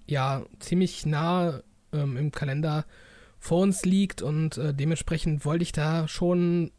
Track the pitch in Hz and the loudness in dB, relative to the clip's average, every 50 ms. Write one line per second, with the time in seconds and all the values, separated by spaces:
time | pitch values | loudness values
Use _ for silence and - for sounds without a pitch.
0 | - - 147 135 131 139 139 135 - - - - - - 175 180 185 170 - - | -6 -4 -2 0 0 0 -2 -4 -6 -10 -16 -18 -6 0 2 2 2 2 0 -4
1 | - 151 151 147 160 170 180 185 175 170 139 - - - _ _ _ _ - 151 | -2 -2 0 0 0 2 2 2 2 0 -2 -4 -10 -16 _ _ _ _ -4 -2
2 | 143 139 123 127 151 147 - - 151 139 135 147 160 156 151 156 151 - - - | -2 -2 -2 -2 -2 -2 -2 -4 -4 -2 -2 -2 0 0 0 -2 -4 -6 -12 -20
3 | - - - - - - _ - - - 165 175 190 202 190 - - 180 190 196 | -20 -20 -20 -20 -20 -20 _ -18 -4 0 2 2 4 2 2 2 2 2 4 4
4 | 202 185 - - - 139 151 156 160 156 - - 143 151 139 139 139 160 165 - | 2 0 -2 -4 -4 -2 0 0 0 -2 -2 -2 -2 -2 0 0 0 0 0 -2
5 | - - 165 151 - 165 151 143 - 147 160 170 175 - - 156 151 156 160 165 | -2 -4 -4 -2 0 0 0 0 0 0 0 0 -2 -2 -2 -2 0 0 0 0
6 | 160 156 - - 180 175 180 175 175 170 175 175 165 - - | 0 -2 -2 0 2 2 4 4 4 4 2 2 0 -2 -4